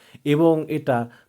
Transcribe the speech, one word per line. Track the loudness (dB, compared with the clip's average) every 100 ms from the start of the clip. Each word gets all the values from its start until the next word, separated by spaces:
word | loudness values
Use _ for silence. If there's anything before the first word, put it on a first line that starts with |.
| _ -10
এবং | -2 2 4 2 -2
এটা | -6 -2 -4 -4 -12